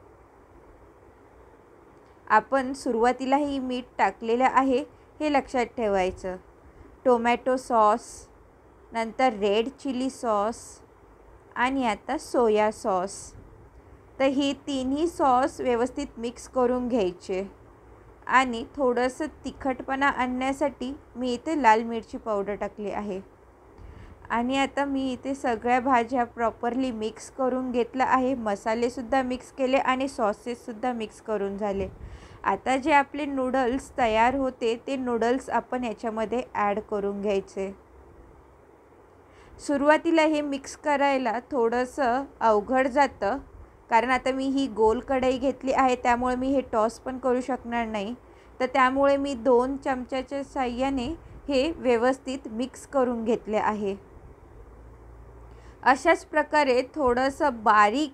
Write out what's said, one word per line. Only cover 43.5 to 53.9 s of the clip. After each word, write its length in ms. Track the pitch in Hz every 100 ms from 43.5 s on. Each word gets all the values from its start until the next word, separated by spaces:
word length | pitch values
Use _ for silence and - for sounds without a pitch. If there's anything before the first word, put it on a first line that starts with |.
| - - - -
कारण 200 | 226 240
आता 220 | 254 262
मी 140 | 262 269
ही 200 | 269 269
गोल 340 | 208 220 247
कढई 380 | 240 262 254 262
घेतली 340 | 269 254 262
आहे 220 | 269 262 247
त्यामुळे 320 | 254 240 254 254
मी 120 | 262
हे 120 | 277 254
टॉस 260 | 233 220 -
पण 200 | 254 254
करू 220 | 254 247
शकणार 460 | 254 247 233 233 220
नाही, 280 | 214 202 247 - - - -
तर 60 | 262
त्यामुळे 500 | 269 254 269 277 277
मी 160 | 277
दोन 420 | 254 240 240 254 269
चमच्याच्या 680 | 294 254 240 262 262 277
साहाय्याने 600 | 269 285 247 240 269 269 240 330 - - -
हे 220 | 269 302 320
व्यवस्थित 720 | 240 233 247 262 262 269 269
मिक्स 380 | 220 254 - -
करून 380 | 277 254 233
घेतले 320 | 226 214 - 214
आहे. 400 | - 214 202